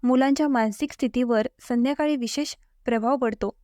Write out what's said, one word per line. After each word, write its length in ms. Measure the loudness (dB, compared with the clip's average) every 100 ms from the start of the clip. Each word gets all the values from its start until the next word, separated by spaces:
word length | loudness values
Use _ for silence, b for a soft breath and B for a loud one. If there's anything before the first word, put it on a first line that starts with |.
मुलांच्या 440 | 4 4 4 2 2
मानसिक 440 | 2 0 -2 -8
स्थितीवर 560 | -4 -4 -2 0 0 0 _
संध्याकाळी 560 | -4 0 0 0 0 -2
विशेष 400 | -4 -4 -6 -8 _ _ -2
प्रभाव 320 | 0 0 0
पडतो. 400 | -2 -2 -6 -6